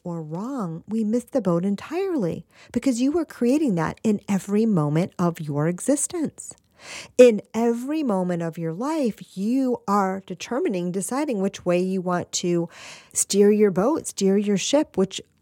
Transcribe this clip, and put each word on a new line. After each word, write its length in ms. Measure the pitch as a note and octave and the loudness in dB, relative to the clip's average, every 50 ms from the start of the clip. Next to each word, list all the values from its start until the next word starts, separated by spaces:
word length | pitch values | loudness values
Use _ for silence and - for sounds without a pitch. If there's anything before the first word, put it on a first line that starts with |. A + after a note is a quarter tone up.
| - | -12
or 180 | F3 E3+ E3 | -10 -8 -8
wrong, 640 | D#3 D3+ D#3+ F3+ G#3+ B3+ C#4+ B3+ G3 E3 D#3+ E3+ - - | -8 -8 -8 -8 -6 -6 -6 -6 -6 -6 -6 -10 -8 -6
we 160 | A3 A3+ A3 | -4 -2 -2
miss 220 | G#3 A3+ B3 - | 0 0 -2 -4
the 160 | - - C4+ | -2 -4 -2
boat 220 | F#3+ F#3+ E3+ E3+ F3+ | 0 2 0 2 2
entirely, 800 | G3+ G3+ - - - D4+ F4+ G4 G4 E4+ C#4 F#3+ E3 E3+ - - _ _ - - - | 0 -2 -4 -6 -6 -4 -4 -2 -2 -2 -2 -2 -2 -4 -6 -12 _ _ -20 -20 -6
because 280 | - A#3+ - C4+ A#3+ A3+ | -6 -2 0 0 0 2
you 180 | B3+ C#4 D4 F4 | 0 0 0 0
are 80 | D4+ | -2
creating 500 | - - - B3 A#3+ C4+ D#4 D#4+ B3+ F#3 | -4 -4 -2 2 2 2 2 2 2 2
that 240 | E3 D#3 E3 - - - | 0 0 -2 -4 -2 0
in 160 | A3+ G#3+ - - - | 0 0 0 0 -2
every 380 | G3+ F3+ - G3+ G3+ G#3 A3+ | -2 -2 -2 0 0 2 2
moment 480 | A3+ G3+ D#3+ D3 D3 D3 D#3+ F#3 - _ - | 2 2 2 2 2 2 0 0 -2 _ -2
of 200 | F3+ E3+ E3+ - | -2 -2 0 -2
your 280 | D#3 D3+ C#3+ D3 D3+ E3+ | -8 -6 -2 -2 0 -2
existence. 840 | F3+ F3 - - C#4+ D4 - - - E4+ D4 F#3+ - - - - - _ _ _ _ _ - - - - - - - - | -2 -4 0 0 0 0 0 -4 -4 -4 -6 -6 -6 -10 -20 -20 -20 _ _ _ _ _ -20 -16 -16 -16 -16 -12 6 8
In 240 | B3+ A#3+ G#3+ G3 - _ - | 8 8 8 4 -6 _ -4
every 500 | A3 A#3 A#3 A#3 A#3 B3 C4+ D4+ D#4+ D4 | 0 0 0 0 -2 -4 -6 -4 -2 -2
moment 380 | A#3+ G3 F#3 F3+ F3+ F3 E3+ | 0 0 0 0 -2 -2 -2
of 160 | E3+ E3 D#3 E3+ | -4 -6 -6 -6
your 160 | E3 D#3+ D#3+ | -6 -6 -6
life, 640 | F#3 B3+ D4 E4 D#4+ C4+ A3 - - F3+ - - F#3+ | -4 -4 -4 -2 0 -2 -2 -2 -4 -14 -16 -10 -6
you 440 | G3 A3 B3 C4+ C4 B3+ A#3+ - - - | -4 -2 0 0 0 0 -2 -4 -2 0
are 360 | G3+ G#3 F#3+ F#3+ F#3+ G3 - | 2 2 2 0 -2 -6 -8
determining, 680 | - F#3 - - - A#3 C#4 F#4 D#4 G3 F3+ F3 F3+ | -12 -12 -12 -8 -6 -4 -2 -2 -2 -2 -2 -2 -2
deciding 500 | E3+ G3 F3+ - B3 C#4 D#4 D4+ A#3 G3 | -4 -4 -4 -4 -4 -4 -2 -2 -2 -2
which 240 | F#3+ G3 - - - | -2 -2 -4 -4 -2
way 140 | F3+ F3 F3+ | 0 2 2
you 220 | F#3 F#3 F#3+ F#3+ | 2 0 -2 -4
want 300 | F3 F3+ F3+ F3 - _ - | -2 -2 -2 -2 -4 _ -6
to 360 | - - F3 F3 E3+ E3+ - - - - - - - - _ - | -4 -2 0 0 0 0 -2 -8 -18 -20 -18 -20 -20 -20 _ -4
steer 380 | - - - - G3 G3+ G3+ | -4 -4 0 4 6 6 6
your 200 | G#3+ G#3 G#3+ G3+ | 6 6 4 4
boat, 360 | E3 F#3 G3+ C4+ D#4+ - - - | 4 2 2 2 2 0 -4 -6
steer 300 | - - G3 F#3+ G3 G#3 | -6 0 2 2 4 2
your 200 | G3+ G#3 G3+ F3 | 2 2 0 0
ship, 400 | - - C#4 D4 D4+ - - F#3+ | 0 2 2 2 2 2 0 0
which 240 | F#3+ F#3+ - - - _ _ _ | 0 0 0 -12 -14 _ _ _